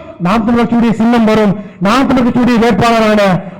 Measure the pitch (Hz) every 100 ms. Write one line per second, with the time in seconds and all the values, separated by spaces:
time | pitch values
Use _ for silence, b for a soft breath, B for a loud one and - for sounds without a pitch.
0 | - - 175 220 214 233 233 233 233 202
1 | 226 240 220 220 208 175 B B 190 240
2 | 262 254 247 240 247 240 233 196 233 226
3 | 220 214 202 175 B B